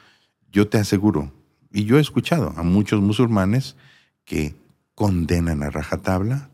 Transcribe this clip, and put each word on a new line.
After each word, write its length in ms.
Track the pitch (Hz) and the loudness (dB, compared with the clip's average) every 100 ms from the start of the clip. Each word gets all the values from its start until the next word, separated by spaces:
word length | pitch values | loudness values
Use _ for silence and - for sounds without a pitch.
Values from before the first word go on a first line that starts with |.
| _ _ _ _ _ | _ _ _ _ _
yo 180 | - 208 | 0 2
te 100 | 110 | 2
aseguro, 540 | 98 98 104 78 71 - _ _ _ | 0 2 2 0 -4 -12 _ _ _
y 120 | 101 | -4
yo 140 | 104 143 | 2 2
he 20 | |
escuchado 540 | 147 - - 170 80 76 | 2 -2 -2 -2 -2 -2
a 60 | |
muchos 380 | 85 98 101 107 | 2 2 2 2
musulmanes 760 | 101 104 117 104 95 123 - - _ _ _ _ | 2 2 2 2 2 0 -4 -10 _ _ _ _
que 300 | - 80 76 - _ _ _ | -8 -4 -4 -8 _ _ _
condenan 680 | - 104 90 80 87 82 73 | -4 -2 0 0 0 0 -2
a 80 | 71 | -4
rajatabla 800 | 78 78 - 95 92 107 139 139 | -6 -6 -6 -2 -2 -2 -4 -8